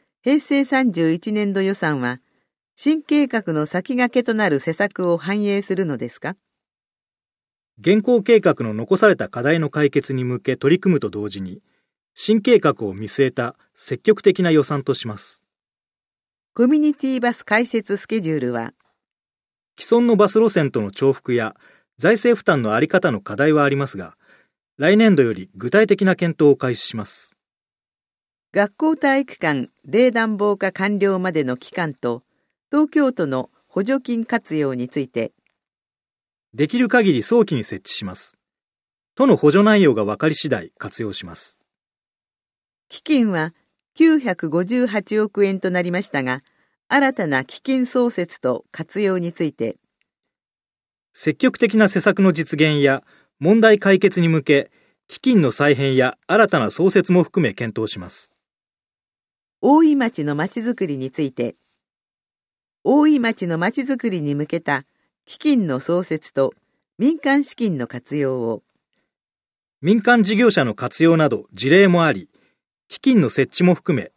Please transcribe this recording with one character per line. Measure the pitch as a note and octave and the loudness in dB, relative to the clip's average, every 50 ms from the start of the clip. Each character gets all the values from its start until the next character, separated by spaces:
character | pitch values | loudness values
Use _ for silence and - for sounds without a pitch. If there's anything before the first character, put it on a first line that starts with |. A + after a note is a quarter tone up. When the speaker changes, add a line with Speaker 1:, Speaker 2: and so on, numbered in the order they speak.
| _ _ _ _ _ | _ _ _ _ _
Speaker 1:
平 | B3 C#4+ D4+ | 0 0 0
成 | - - C#4+ C#4 C#4 | 0 0 0 0 0
三 | C4 C#4 C4 C4+ A#3+ E3+ | 0 0 0 0 0 0
十 | E3+ E3 D#3+ D#3+ | 0 0 0 0
一 | E3+ - A3 G#3 | -2 -4 -4 -4
年 | G#3 G#3 G3+ G3 | -2 -2 -2 -2
度 | G3 F#3+ | -2 -2
予 | F#3+ G3 | -2 -2
算 | - F#3 D#3 D3+ C3+ | -2 -2 -2 -2 -2
は、 | B2 B2 B2 B2 _ _ _ _ _ _ _ _ _ _ _ | -2 -4 -6 -8 _ _ _ _ _ _ _ _ _ _ _
新 | - - C#4 D#4 D#4+ - | -4 -2 -2 0 0 -2
計 | - D4+ D4 C#4+ | -2 0 0 0
画 | - - A3+ G#3+ - D#3+ | 0 -2 -4 -4 -4 -4
の | D3+ D3+ | -4 -4
先 | - - F3+ F#3 - C4 | -4 -4 -6 -6 -4 -2
駆 | B3 B3 A#3+ | -2 -2 0
け | - B3+ B3 | 0 0 0
と | B3 A3 | 0 0
な | G#3+ G#3+ F3+ | 0 0 0
る | D3 C#3 | 0 0
施 | - E3 D#3+ | -2 -4 -4
策 | - G3+ G3+ - - F#3 F3 | -2 -4 -4 -4 -4 -2 0
を | E3+ | -2
反 | E3 D3 F3+ G3 G#3 G#3 | -2 -2 -4 -4 -2 -2
映 | G3+ G3 G3+ G3+ | -2 -2 -2 -4
す | - F#3+ | -4 -4
る | F3+ F#3+ | -4 -4
の | D#3+ C#3 | -4 -6
で | A2 - A#2+ | -6 -8 -10
す | - - | -12 -12
か？ | - D#3 F#3+ - _ _ _ _ _ _ _ _ _ _ _ _ _ _ _ _ _ _ _ _ _ _ _ _ _ _ _ - | -12 -12 -12 -14 _ _ _ _ _ _ _ _ _ _ _ _ _ _ _ _ _ _ _ _ _ _ _ _ _ _ _ -4
Speaker 2:
現 | G#2+ D#3+ G3+ G#3+ G3+ | 0 2 2 2 2
行 | B3+ B3 A#3 G3+ | 2 2 2 4
計 | - A#3 G#3+ | 4 2 4
画 | - F3+ - - | 4 2 0 0
の | A#2+ A2+ G#2+ | -2 -6 -6
残 | G#2+ A2+ - F#3+ | -8 -4 -2 0
さ | F#3 - G#3+ | 2 4 4
れ | F3+ | 4
た | - - - | 2 -2 -6
課 | - A#2+ B2 | -8 -4 -2
題 | C#3+ E3 E3 | 0 0 0
の | D#3 C#3 | -2 -2
解 | - D3+ D3 C#3 | -2 0 0 0
決 | - C#3+ C3+ - C3+ | 0 -2 -2 -2 -4
に | B2+ B2+ | -6 -4
向 | B2 B2 A2 | -4 -6 -4
け | - C3+ B2+ | -4 -4 -4
取 | - - C#3 E3 | -2 0 2 2
り | F#3 | 2
組 | - G3 F3 | 2 2 0
む | C#3 | 0
と | - G2+ | -2 -4
同 | E2+ G#2 G#2 G#2 | -6 -8 -8 -8
時 | F#2+ G2+ F#2+ | -10 -10 -12
に、 | F#2 F#2 - - _ _ _ _ _ _ _ _ _ _ | -12 -14 -16 -20 _ _ _ _ _ _ _ _ _ _
新 | - - - A3 A3+ | -6 -2 0 0 0
計 | G3+ B3+ A#3+ G3 | 4 4 4 4
画 | - D3+ C3 - A2+ | 4 2 0 -2 -6
を | G2+ F#2 | -10 -8
見 | G2 A2 G2+ | -10 -12 -8
据 | - - C#3 | -2 -2 -2
え | B2+ | -2
た | - - A#2+ A#2+ - _ _ _ _ | -2 -4 -6 -6 -8 _ _ _ _
積 | - - - C3+ - - | -20 -12 -10 -10 -2 0
極 | G#3+ G#3+ G3+ - | 2 2 4 2
的 | G3+ F#3 G3 F3+ | 2 2 2 2
な | E3+ | 2
予 | D#3+ D3+ C3+ | 2 2 2
算 | - D3+ C#3+ C3 | 0 -4 -6 -4
と | - C3 | -4 -4
し | - - A#2 | -4 -6 -8
ま | G#2 G2+ | -12 -12
す。 | - - - _ _ _ _ _ _ _ _ _ _ _ _ _ _ _ _ _ _ _ _ _ _ _ _ | -16 -20 -20 _ _ _ _ _ _ _ _ _ _ _ _ _ _ _ _ _ _ _ _ _ _ _ _
Speaker 1:
コ | - A#3+ | 0 2
ミ | B3+ D4+ D4+ | 2 4 2
ュ | |
ニ | D4+ D4+ D4 | 2 0 0
テ | - - C4 C4 | -2 -4 -4 -4
ィ | B3+ | -2
バ | A#3 A#3+ A#3 | -2 -2 -4
ス | - - | -4 -4
開 | - G#3 A3 B3 | -2 0 0 0
設 | A#3+ - A3+ G#3 - G3+ G3 | 0 -4 -4 -4 -4 -6 -8
ス | - | -6
ケ | - A3 A3+ F3 | -6 -6 -4 -2
ジ | D#3+ D#3 | -2 -4
ュ | |
ー | D3+ | -4
ル | B2+ B2 A#2+ | -4 -4 -4
は？ | A#2 A2+ - - _ _ _ _ _ _ _ _ _ _ _ _ _ _ _ _ _ _ _ _ - | -6 -8 -8 -12 _ _ _ _ _ _ _ _ _ _ _ _ _ _ _ _ _ _ _ _ -20
Speaker 2:
既 | - - A#3 | -4 0 2
存 | A#3 | 2
の | A#3+ A#3 A3+ | 4 4 4
バ | F#3+ G#3 G3 | 4 2 2
ス | - A3 | 4 2
路 | A3+ A3 | 2 2
線 | - F3 D3+ C3+ | 2 0 0 0
と | - B2 | -2 -4
の | G#2+ G2 | -6 -6
重 | G2 - C#3 C3+ C3 | -4 -2 0 0 0
複 | - - - B2 | -2 -4 -4 -4
や | A#2+ A2 A2 - _ _ _ _ _ _ _ _ _ | -2 -4 -4 -8 _ _ _ _ _ _ _ _ _
財 | - F3+ A#3 | 2 2 2
政 | G#3 - A#3+ A#3 | 2 2 2 0
負 | - - | 2 2
担 | - E3+ C#3 A#2 | 0 0 0 0
の | G#2+ G#2+ | 0 0
あ | A#2 | 0
り | D3 D#3 | 0 0
方 | - F#3 - E3 | 0 0 0 0
の | A#2 G2+ | -2 -4
課 | - - G#2 | -6 -8 -4
題 | G2+ C#3+ D#3 D3+ | 0 0 2 2
は | D3+ C#3+ | 2 2
あ | C#3 | 0
り | C#3 | 0
ま | C#3 C#3 | -2 -4
す | B2+ - F#2+ | -6 -8 -10
が、 | F2+ D#2 - _ _ _ _ _ _ _ _ _ _ _ _ - | -14 -14 -16 _ _ _ _ _ _ _ _ _ _ _ _ -2
来 | C#3 E3+ G3+ | 0 2 4
年 | G#3+ A#3 A3 F#3+ | 4 6 6 4
度 | C#3 B2+ | 4 2
よ | A#2 G#2 | 2 -2
り | F2+ F#2 - _ | -6 -10 -14 _
具 | F#2+ B2 B2 | -10 -6 0
体 | - - A2 | 2 2 2
的 | - G3+ - G3+ | 2 2 2 2
な | F#3+ F3+ | 0 0
検 | - F3 E3+ D#3 | 0 -2 -4 0
討 | - D#3 D3 C3+ | 2 4 4 4
を | |
開 | - - B2+ A#2+ | 4 0 -4 -4
始 | - - | -4 -6
し | - - | -8 -8
ま | A2+ G2+ | -10 -12
す。 | - - - - _ _ _ _ _ _ _ _ _ _ _ _ _ _ _ _ _ _ _ _ _ _ _ _ _ - | -12 -16 -20 -20 _ _ _ _ _ _ _ _ _ _ _ _ _ _ _ _ _ _ _ _ _ _ _ _ _ -2
Speaker 1:
学 | F#3+ G3+ G3+ - | -2 -2 -2 -2
校 | - D4+ D#4 D#4+ | -2 -2 -2 0
体 | D4 - C#4 C4+ C#4 | 0 0 0 2 0
育 | C#4 - - - | -2 -4 -8 -6
館 | - D#3+ D3 C3+ B2 - _ _ _ | -4 -2 -2 -2 -4 -8 _ _ _
冷 | D3+ C#3+ A3 B3+ B3+ | -2 2 2 2 4
暖 | A3 A#3 A3+ A3 G#3+ F#3+ | 2 0 -2 -2 -2 -2
房 | G#3 G#3 G3+ | -2 -2 -2
化 | G3 G3 F#3+ - | -2 -2 -4 -4
完 | - F#3+ G3+ G#3 G3 | -2 -2 -2 -2 0
了 | G3 G3 F#3+ F#3 | 0 0 0 0
ま | F3+ F#3 | -2 -2
で | E3 D#3+ C#3 | -2 -2 -2
の | B2+ B2+ B2 | -2 -4 -6
期 | - - - | -10 -10 -8
間 | F#3 E3+ D#3 C#3 | -6 -6 -6 -8
と、 | - - B2 A#2 A#2+ - _ _ _ _ _ _ _ _ _ | -6 -6 -6 -6 -8 -10 _ _ _ _ _ _ _ _ _
東 | - D4 D4+ D4 | -2 0 0 0
京 | - D4+ C#4+ C4 B3+ | 0 0 0 0 0
都 | - E3+ | -2 -4
の | C#3 C3 C3 B2+ - _ _ _ _ | -4 -4 -4 -6 -8 _ _ _ _
補 | _ F3 G3+ | _ -4 -2
助 | A3+ C4+ C4+ C4 | -2 -2 -4 -4
金 | - A#3+ A3+ A3+ | -4 -6 -6 -4
活 | - A#3+ A3+ - - D#3+ | -4 -4 -6 -6 -6 -4
用 | D#3 D3 C3+ C3 | -4 -2 -2 -4
に | B2 B2 B2 | -4 -8 -6
つ | - D3+ | -6 -8
い | C3+ B2+ | -8 -6
て、 | - A#2+ A2+ G#2+ - _ _ _ _ _ _ _ _ _ _ _ _ _ _ _ _ _ _ _ _ _ _ _ - | -6 -6 -6 -6 -8 _ _ _ _ _ _ _ _ _ _ _ _ _ _ _ _ _ _ _ _ _ _ _ -6
Speaker 2:
で | - D3 D#3 | -4 -4 -2
き | - B3 | 0 0
る | B3+ G#3+ | 0 2
限 | - B3 A3 G3 D3 | 2 2 4 2 2
り | A#2+ G#2+ | 0 0
早 | - A#3 A#3+ G#3+ | 0 2 2 2
期 | - D#3+ | 2 -2
に | B2 G#2 | -4 -6
設 | - A2 F#2 - | -6 -10 -10 -8
置 | - - | -8 -6
し | - - | -6 -6
ま | F#2+ F2 | -8 -10
す。 | - - - - _ _ _ _ _ _ _ _ _ _ _ _ _ _ _ _ | -14 -16 -20 -20 _ _ _ _ _ _ _ _ _ _ _ _ _ _ _ _
都 | - - | 0 2
の | F3+ E3 | 4 4
補 | - - D3+ D3+ | 4 4 4 4
助 | G3 G#3 | 6 4
内 | A3 G#3+ G#3 F#3+ | 4 4 4 4
容 | D3 A#2 | 4 2
が | A2 G#2 | 2 -2
分 | G2+ G#2 | -4 -4
か | - - D#3+ | -2 -2 -2
り | D3+ | -2
次 | - - D3+ | -2 -4 -4
第 | B2 G2 E2 - - _ | -4 -6 -6 -10 -16 _
活 | - G#2 - - A2+ | -14 -14 -10 -10 -10
用 | G#2 F#2+ | -10 -10
し | - - | -12 -14
ま | E2+ E2 | -14 -16
す。 | - - - - _ _ _ _ _ _ _ _ _ _ _ _ _ _ _ _ _ _ _ _ _ _ _ _ _ _ _ | -18 -20 -20 -20 _ _ _ _ _ _ _ _ _ _ _ _ _ _ _ _ _ _ _ _ _ _ _ _ _ _ _
Speaker 1:
基 | - - - | -20 -14 -4
金 | - D4+ C4 A#3 G#3+ | -2 0 2 2 2
は | F#3 E3 D#3 E3 - _ _ _ _ _ _ _ _ | 0 -2 -2 -4 -6 _ _ _ _ _ _ _ _
九 | - D#4+ E4 D#4 D4+ | 2 4 4 4 2
百 | B3+ A3 F3+ - - D#3+ | 0 -2 -4 -4 -4 -2
五 | D3+ E3+ F3+ | -2 -2 -2
十 | F#3 B3 B3 B3 | 0 0 0 0
八 | B3 G#3+ G#3+ G3 - G#3 G#3+ | 0 -2 -4 -4 -2 -2 -2
億 | G#3+ G#3 - G3+ G3+ | -2 -2 0 0 0
円 | G3 G3 F#3+ | 0 0 -2
と | - F#3 | -4 -2
な | F3+ F3+ F3 | -2 -2 -2
り | F3 | -2
ま | F3 F#3 G3+ | -4 -4 -6
し | - | -6
た | - C#3+ C3 | -6 -6 -4
が、 | B2+ B2+ C#3 - _ _ _ _ _ _ _ _ - | -4 -6 -6 -8 _ _ _ _ _ _ _ _ -2
新 | - C#4+ C#4 C4+ C4 | 0 0 0 0 0
た | - G3 | -2 -4
な | D#3 C#3 C3 B2+ | -2 -2 -2 -2
基 | - - - | -6 -10 -12
金 | - C4 C4+ C4 B3+ | -6 -4 -2 -2 -2
創 | B3 - B3+ A#3+ A#3+ | -2 0 0 0 0
設 | - - F3 E3+ - - | -2 -4 -6 -8 -8 -6
と | - B2+ A#2+ - - _ | -4 -4 -4 -4 -8 _
活 | - - D#3+ - - G3 | -14 -14 -14 -8 -6 -4
用 | G#3 G3 F#3+ F#3 | -2 -2 -2 -2
に | E3+ F3 E3+ | -4 -6 -6
つ | - E3+ | -4 -6
い | D3 - | -6 -4
て、 | - A2+ A2+ - - _ _ _ _ _ _ _ _ _ _ _ _ _ _ _ _ _ _ _ _ _ _ _ _ _ _ _ | -6 -6 -8 -8 -10 _ _ _ _ _ _ _ _ _ _ _ _ _ _ _ _ _ _ _ _ _ _ _ _ _ _ _
Speaker 2:
積 | - - D#3+ D3+ - | -6 -4 -4 -2 0
極 | - B3+ C4 - | 0 0 0 0
的 | A#3+ G3+ G#3+ | 0 0 2
な | A3 G#3+ G3 | 2 2 2
施 | - F#3 | 2 2
策 | - G#3+ F#3 G#3 G3 | 0 2 2 4 2
の | F#3+ D#3+ | 2 2
実 | D#3 D#3+ - - D3 | 0 -2 -4 -2 0
現 | D#3 D#3 D3+ D3 C#3 | 2 2 4 4 4
や | C#3 C3+ C3 - _ _ _ _ _ _ _ | 2 2 0 -4 _ _ _ _ _ _ _
問 | C#3 F3 G#3+ A3+ | 0 2 4 6
題 | A3 A3 G#3+ G#3 | 6 6 6 4
解 | - G3 G3 F#3+ | 4 4 4 4
決 | G3+ F#3+ - F#3 | 4 2 2 2
に | E3+ E3 | 2 2
向 | D#3+ D#3 C3+ | 2 2 2
け、 | - D3 C#3 - - _ _ _ _ _ _ _ _ | 2 2 2 2 -2 _ _ _ _ _ _ _ _
基 | - - | -20 -4
金 | - C4 B3 G3+ D3+ | 0 2 4 4 4
の | B2+ - | 2 0
再 | - C#3+ D3 C#3+ | 0 2 2 2
編 | B2 C#3 C3+ C3 | 2 0 0 2
や | B2+ B2 B2+ - - _ | 2 2 0 -2 -6 _
新 | - E3+ A3 A3 - | 0 2 2 4 4
た | - D3+ | 2 0
な | A2 G#2 | 0 -2
創 | - - E3+ F#3+ | -2 0 0 2
設 | - G3+ F3+ - F3+ | 2 2 2 2 2
も | F3+ D#3+ | 2 2
含 | - - G3 D#3+ | 2 0 -2 -2
め | A2+ G2 | -2 -4
検 | - A#2+ A2+ G#2 A#2 | -6 -8 -8 -6 -6
討 | A2 G#2+ | -6 -6
し | - G2+ | -8 -10
ま | F2 F2+ | -14 -16
す。 | - - - - _ _ _ _ _ _ _ _ _ _ _ _ _ _ _ _ _ _ _ _ _ _ _ _ _ _ | -18 -20 -20 -20 _ _ _ _ _ _ _ _ _ _ _ _ _ _ _ _ _ _ _ _ _ _ _ _ _ _
Speaker 1:
大 | - A#3 C#4+ D#4+ E4 | 2 4 6 6 6
井 | D4+ D4 | 4 4
町 | C#4 B3 A3+ - - D3 | 2 0 -2 -4 -4 -4
の | D3 D3 | -4 -2
ま | D3 E3 G3 | -4 -4 -6
ち | - A#3+ | -6 -6
づ | A3 A#3+ A#3 | -6 -6 -4
く | - G3+ | -4 -4
り | E3 C#3+ C3 | -6 -6 -6
に | C3 C3 | -8 -8
つ | - - D3+ | -6 -6 -6
い | C3+ B2+ | -6 -4
て、 | - A#2+ A2+ - _ _ _ _ _ _ _ _ _ _ _ _ _ _ _ _ _ _ _ _ _ _ _ _ _ - | -6 -6 -6 -8 _ _ _ _ _ _ _ _ _ _ _ _ _ _ _ _ _ _ _ _ _ _ _ _ _ -2
大 | F3+ B3+ D4 D4+ D#4 | 2 4 4 4 4
井 | D4+ C#4 | 4 2
町 | A#3 A3+ A3+ - F#3+ F3 | 0 -2 -4 -4 -4 -4
の | E3 D#3+ | -4 -2
ま | F3 G#3 A#3 | -2 -2 -2
ち | - B3+ | -4 -4
づ | C4+ C4+ | -4 -4
く | A#3+ - A3+ | -4 -4 -4
り | F#3 E3+ D3 | -4 -4 -4
に | C#3+ C#3+ | -4 -4
向 | C#3+ D3+ | -4 -4
け | - - E3+ | -4 -6 -6
た | E3 - C#3+ C3 C#3 _ _ _ _ _ _ _ _ | -4 -4 -4 -4 -6 _ _ _ _ _ _ _ _
基 | - - - | -20 -18 -6
金 | - D4+ C#4+ A#3+ F#3+ | -2 0 0 2 0
の | D#3 C3 B2+ | 0 -2 -4
創 | - - E3+ F3+ F3+ | -2 -2 -2 -2 -2
設 | - D#3+ D#3 - - - | -4 -6 -8 -8 -6 -2
と | C3+ C3+ - - _ _ _ _ _ _ _ _ - | -2 -2 -2 -2 _ _ _ _ _ _ _ _ -2
民 | G#3+ C#4+ E4 D4+ | -2 0 0 0
間 | - C#4 C#4 C#4+ C#4 | 0 0 0 0 0
資 | - - | -2 -4
金 | - A#3+ G#3 E3 C3+ | -4 -4 -4 -2 -4
の | A#2+ - | -6 -8
活 | - B2 - - C#3+ | -10 -12 -12 -8 -6
用 | D3+ C#3 C3 C3 B2+ A#2 | -4 -2 -2 -2 -4 -4
を。 | A2+ A2+ G2+ - _ _ _ _ _ _ _ _ _ _ _ _ _ _ _ _ _ _ _ _ _ _ _ | -4 -6 -6 -10 _ _ _ _ _ _ _ _ _ _ _ _ _ _ _ _ _ _ _ _ _ _ _
Speaker 2:
民 | C3+ E3 G#3+ A#3 | -2 0 0 2
間 | - A#3+ A#3+ A#3 G3+ | 2 4 4 4 4
事 | F#3 A3 | 2 2
業 | G3 B3 A3+ - | 2 4 4 4
者 | E3+ C3+ | 2 0
の | A#2 G#2 | -2 -2
活 | - B2 B2 - - D#3+ | -6 -8 -10 -2 2 2
用 | E3 E3 | 4 4
な | D#3+ D#3 C#3+ | 4 2 0
ど | A#2+ - - - - | 0 -4 -6 -10 -12
事 | F#2+ A#2+ C#3 | -6 0 4
例 | D#3+ F#3+ G3+ F#3+ | 6 6 6 6
も | F3 F3 E3 | 6 4 2
あ | D#3 B2 | 0 -2
り、 | F#2+ E2+ - _ _ _ _ _ _ _ _ _ _ _ | -4 -8 -14 _ _ _ _ _ _ _ _ _ _ _
基 | _ - - | _ -18 -2
金 | - C#4 C4 G#3+ | 0 2 4 4
の | D3+ A2 | 4 2
設 | - - C3 - | 0 0 -2 -2
置 | - - F3+ | 0 2 2
も | F3+ F3 | 2 2
含 | - - - D#3+ B2+ | 2 0 -2 -4 -4
め | - - - | -4 -8 -14